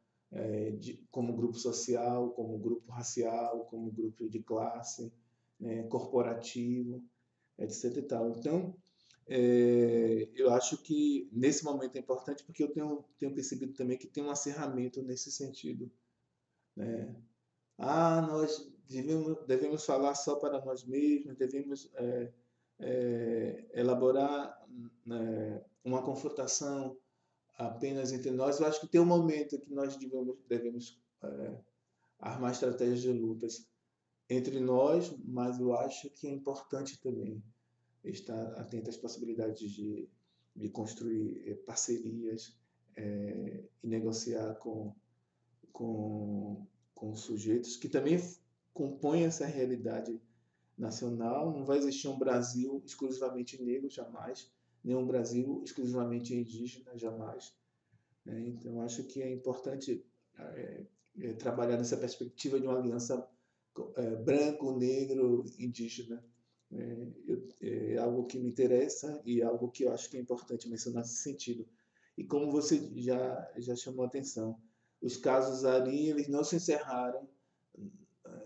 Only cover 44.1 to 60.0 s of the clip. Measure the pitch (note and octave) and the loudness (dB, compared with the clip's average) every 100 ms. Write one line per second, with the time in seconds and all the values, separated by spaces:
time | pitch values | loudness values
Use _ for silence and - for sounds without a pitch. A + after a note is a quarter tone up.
44.1 | A2 A#2+ A2+ A2 - A#2 A2 G#2 - _ | 0 -2 -2 -2 -6 -6 -6 -6 -10 _
45.1 | _ _ _ _ _ - - A#2 A2 G#2+ | _ _ _ _ _ -18 -8 -4 -2 -2
46.1 | G#2+ G#2 G2+ G2+ G#2 - _ _ - A2 | -4 -2 -4 -4 -8 -12 _ _ -10 -8
47.1 | A2 - G#2+ G#2+ A#2+ A#2+ - B2+ C3+ C#3 | -8 -6 -4 2 2 0 -8 0 2 4
48.1 | F3 - - _ _ _ - C#3 C#3 D3 | 2 0 -10 _ _ _ -6 -4 -2 2
49.1 | E3 E3 - C#3 C#3 B2+ A#2+ A2 G#2+ A2+ | 4 4 2 -2 0 0 0 -2 -4 -4
50.1 | A2+ - _ _ _ _ - A2 - B2 | -8 -10 _ _ _ _ -8 -6 -4 -4
51.1 | A#2 A#2 C#3 E3 C#3+ C3+ C#3+ C#3 - C#3 | -2 0 0 0 0 2 4 4 0 -2
52.1 | B2+ C3 B2 A#2+ B2 C3 C#3 - - C3+ | 0 4 4 2 0 -2 -2 -6 -6 -4
53.1 | C3 C3 B2 A#2+ C3+ B2 C3+ C#3 C3 A#2 | -2 -2 -2 -6 -4 -2 -2 -2 -6 -10
54.1 | A2+ - G2+ - _ _ _ A#2+ B2+ B2+ | -10 -10 -10 -14 _ _ _ -2 0 2
55.1 | B2+ A2+ A#2+ C3+ E3+ - - B2 B2 A#2+ | 2 2 0 0 -2 -6 -4 -2 0 0
56.1 | A#2+ A#2+ B2 A#2 A2 A#2+ B2+ - A#2+ A2+ | -2 -2 -2 -4 -6 -8 -10 -16 -8 -6
57.1 | A2+ - - - _ _ _ _ _ _ | -6 -8 -10 -14 _ _ _ _ _ _
58.1 | _ - A2+ A#2+ A#2+ A#2+ A#2 A#2+ - B2+ | _ -12 -8 -8 -8 -8 -6 -6 -6 -8
59.1 | C#3 C3 B2+ C3 B2+ C#3 C3+ C3 A#2 | -6 -4 -4 -4 -4 -4 -6 -4 -4